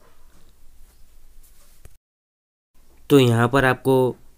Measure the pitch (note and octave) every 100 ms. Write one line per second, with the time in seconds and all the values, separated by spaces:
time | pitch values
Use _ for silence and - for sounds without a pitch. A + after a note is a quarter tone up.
0 | - - - - - - - - - -
1 | - - - - - - - - - -
2 | _ _ _ _ _ _ _ - - -
3 | - C#3+ B2 A#2 A#2+ C3+ C3 B2+ C3+ C3
4 | B2+ - -